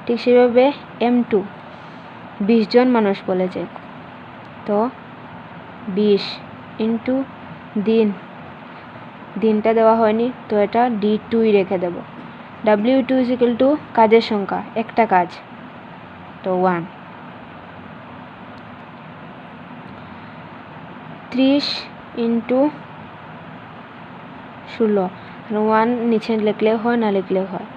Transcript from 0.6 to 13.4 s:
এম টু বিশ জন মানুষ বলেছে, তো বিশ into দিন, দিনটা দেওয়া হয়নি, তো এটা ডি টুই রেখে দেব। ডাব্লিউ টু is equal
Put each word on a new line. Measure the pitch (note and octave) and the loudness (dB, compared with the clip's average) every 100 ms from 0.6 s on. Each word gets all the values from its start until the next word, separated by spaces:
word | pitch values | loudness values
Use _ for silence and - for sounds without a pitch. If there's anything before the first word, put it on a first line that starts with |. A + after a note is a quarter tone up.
| C4+ C#4+ - - A#3 | 6 4 -12 -2 2
এম | B3 A#3 | 2 4
টু | G#3 G3+ - - - - - - - - - G3 | 2 0 -10 -18 -18 -16 -16 -16 -16 -16 -4 4
বিশ | A#3 G3+ | 4 6
জন | A#3+ B3+ A#3+ | 4 6 4
মানুষ | G#3 G3 - | 4 0 0
বলেছে, | F#3 F#3 F#3 F3 - - - - - - - - - - | 0 0 -2 -8 -10 -16 -16 -16 -18 -18 -18 -18 -12 -2
তো | G#3 A#3+ - - - - - - - - - A3 F#3 | 2 0 -2 -16 -18 -16 -16 -16 -16 -16 -12 -4 2
বিশ | G#3 G3 - - - - - - A3 | 4 4 2 -10 -14 -16 -16 -4 0
into | A3+ A#3 C4 C4+ - - - - G#3+ G3+ | 0 0 -2 -2 -10 -16 -16 -6 -2 2
দিন, | A3+ G#3+ F#3 - - - - - - - - - - - - | 4 4 0 -10 -16 -16 -16 -16 -16 -16 -16 -16 -16 -12 0
দিনটা | A3 G#3+ A3 A3+ | 2 4 4 6
দেওয়া | A3 A3+ | 6 8
হয়নি, | A3 A3 A#3+ B3 - | 6 4 0 -2 -2
তো | G#3 G3+ | 2 4
এটা | A#3 B3 A3 | 4 2 2
ডি | G#3 G#3+ - | 2 2 2
টুই | A3+ A3 G3+ | 2 6 6
রেখে | F#3+ F#3+ | 4 0
দেব। | F3 F3 - - - - - - G#3+ | 0 -4 -10 -14 -16 -16 -16 -2 4
ডাব্লিউ | G#3+ A3 C4+ B3+ | 4 6 4 4
টু | C4 | 2
is | B3 | 2
equal | B3 | 4